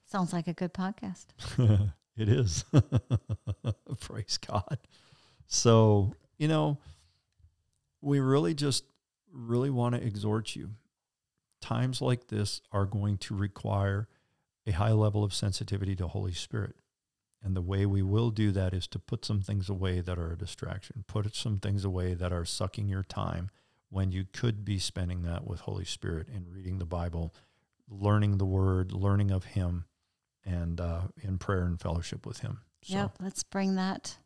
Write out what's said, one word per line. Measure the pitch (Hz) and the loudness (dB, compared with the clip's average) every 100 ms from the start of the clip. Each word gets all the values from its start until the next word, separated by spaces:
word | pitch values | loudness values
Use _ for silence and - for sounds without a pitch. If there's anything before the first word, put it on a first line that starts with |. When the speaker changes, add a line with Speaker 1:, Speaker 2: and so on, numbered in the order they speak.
| _ | _
Speaker 1:
Sounds | 202 170 | -2 0
like | 175 170 | 0 -4
a | |
good | 160 180 | -4 -4
podcast. | 180 185 214 202 175 - - - - | -2 -4 -4 -10 -10 -16 -14 -4 4
Speaker 2:
<laughs> | 117 101 101 - _ - | 6 6 4 -4 _ -2
It | 104 | 2
is. | 131 107 82 - 147 - 117 - 117 - | 4 4 0 4 4 6 0 2 -2 -2
<laughs> | 98 - 98 117 - - 113 | -8 -6 -6 -6 -6 -10 -12
Praise | - 104 101 - | -8 -10 -6 -8
God. | - 104 - - _ _ _ _ _ _ - | -2 -4 -4 -10 _ _ _ _ _ _ -4
So, | - 120 113 110 104 95 - _ _ | 2 8 8 10 6 4 -2 _ _
you | 151 | 2
know, | 160 151 143 - - _ _ _ _ - _ _ _ _ _ | 2 2 -2 -6 -20 _ _ _ _ -20 _ _ _ _ _
we | 143 143 | 0 2
really | 131 139 170 151 | 6 4 4 0
just | 147 123 _ _ _ _ _ | 0 0 _ _ _ _ _
really | 139 117 120 139 | -14 0 2 2
want | 127 120 | 2 0
to | 120 | 0
exhort | 120 101 107 107 110 - | -2 -2 0 0 -2 -8
you. | 92 107 _ _ _ _ _ _ _ _ | -10 -14 _ _ _ _ _ _ _ _
Times | - 117 127 127 | -4 0 0 0
like | 131 123 - | 0 0 -2
this | 107 101 - _ | -2 -2 -4 _
are | 101 98 | -2 0
going | 101 104 101 | 0 0 -2
to | - 98 | -4 -4
require | 101 - 107 101 98 98 110 _ _ _ _ _ - | -4 -4 -2 0 0 -2 -6 _ _ _ _ _ -4
a | |
high | 82 107 | 0 4
level | 110 107 104 | 4 4 2
of | 101 | 0
sensitivity | - 101 92 104 98 98 92 | 0 -2 -2 -4 -2 -2 -2
to | 87 | -4
Holy | 98 95 | -2 -4
Spirit. | 85 - 110 101 - _ _ _ _ _ _ | -6 -6 -6 -6 -10 _ _ _ _ _ _
And | 98 90 | -2 -2
the | |
way | 90 98 101 | 0 2 4
we | 98 | 4
will | 95 104 117 | 4 4 2
do | 107 104 | 2 2
that | 95 92 | 4 2
is | 92 - | 0 -4
to | - | -8
put | - 98 | -6 -6
some | - 104 | -2 -2
things | 98 101 92 | 0 -2 -2
away | 95 92 90 | -2 0 0
that | 90 87 | -2 -4
are | 85 | -4
a | 85 | -4
distraction. | 85 - - 92 - - - | -8 -8 -8 -8 -10 -14 -6
Put | 107 101 - | -2 -2 -4
some | 120 98 | -2 -2
things | 101 101 95 | 0 -2 0
away | 92 90 90 | -2 -2 0
that | 90 | -2
are | 87 82 | -2 -4
sucking | - 101 - 101 | -4 -4 -2 -4
your | 95 | -2
time | 95 - 92 85 92 _ _ _ _ | -4 -4 -4 -4 -6 _ _ _ _
when | 95 95 | -2 0
you | 92 95 | -2 -6
could | - 120 104 101 | -2 -2 -2 -2
be | 98 | -2
spending | - - 90 90 | -2 -4 -4 -2
that | 87 87 - | -4 -4 -6
with | 87 | -8
Holy | - 95 87 | -6 -6 -6
Spirit | - 98 82 - | -6 -6 -6 -6
and | 101 87 | -10 -12
reading | 92 92 92 | -10 -8 -6
the | 85 | -4
Bible, | 87 87 82 82 - _ _ _ _ - | -4 -4 -4 -6 -8 _ _ _ _ -18
learning | 98 104 104 104 98 | -2 2 4 4 2
the | 95 | 2
Word, | 95 95 92 92 | 4 4 4 0
learning | 98 101 101 101 | 0 2 4 4
of | 95 - | 0 -2
Him, | 98 87 87 82 _ _ _ _ _ 95 | -2 -2 -2 -6 _ _ _ _ _ -6
and, | 87 85 82 | -4 -2 -4
uh, | 85 85 92 - | -4 -4 -6 -6
in | 98 95 | -6 -4
prayer | - 98 90 | 0 0 0
and | 85 | -2
fellowship | 90 82 - - - | -2 -4 -4 -10 -10
with | - | -10
Him. | - - _ _ | -8 -10 _ _
So. | - 190 | -6 -4
Speaker 1:
Yep, | 202 - | -4 -6
let's | 190 - | -8 -8
bring | - 196 190 190 | -6 -2 0 0
that | 185 190 - - | -2 -4 -10 -16